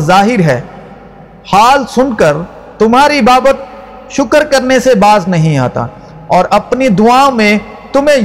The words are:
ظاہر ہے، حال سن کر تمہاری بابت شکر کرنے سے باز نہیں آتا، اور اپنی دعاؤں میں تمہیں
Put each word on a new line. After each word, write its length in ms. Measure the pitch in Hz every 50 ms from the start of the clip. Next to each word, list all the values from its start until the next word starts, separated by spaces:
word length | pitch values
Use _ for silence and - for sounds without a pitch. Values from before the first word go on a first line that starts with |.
| 156
ظاہر 340 | 147 180 190 202 208 247 220 175
ہے، 140 | 156 131 120 - - - - - - - - - - - - - - - - - -
حال 320 | - 190 214 240 269 285 269 - -
سن 180 | - 262 277 233
کر 220 | 208 208 160 147 151 175 - - - - - - -
تمہاری 440 | 214 226 226 254 285 294 294 285 226
بابت 340 | 240 247 254 247 269 269 - - - - - - - - - - -
شکر 320 | - - 277 220 - 302 294 302
کرنے 280 | 277 269 247 254 262 254
سے 140 | 226 262 254 196
باز 260 | 196 208 214 214 170 180
نہیں 300 | 185 170 156 160 151 139
آتا، 280 | 127 123 - 127 120 117 - - - - - - - -
اور 180 | - 175 180 -
اپنی 360 | - 208 202 - - 247 262 262 202 170
دعاؤں 300 | 214 233 240 254 277 277
میں 260 | 262 233 220 208 208 208 208 - - - - -
تمہیں 260 | - 269 277 302 294 269 220